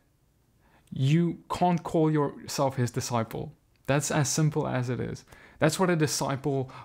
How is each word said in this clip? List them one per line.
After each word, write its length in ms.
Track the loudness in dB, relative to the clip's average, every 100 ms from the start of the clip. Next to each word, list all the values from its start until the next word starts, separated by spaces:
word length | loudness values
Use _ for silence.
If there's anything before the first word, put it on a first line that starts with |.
| _ _ _ _ _ _ _ _ -12
you 480 | -2 2 4 2 -2 -6
can't 300 | 0 2 2
call 300 | 0 2 4
yourself 640 | 2 0 -4 -8 -2 0 0
his 160 | -2
disciple. 640 | -2 -2 -2 -2 -6 -10 -12 _ _ -2
That's 240 | 0 0
as 180 | 0 0
simple 380 | 2 2 2 -2
as 200 | -2 -2
it 120 | -4
is. 260 | -6 -8 -14 -20 -18 0
That's 220 | 0 2
what 100 | 2
a 60 | 2
disciple 720 | 2 0 -2 -2 -2 -2 -4 -10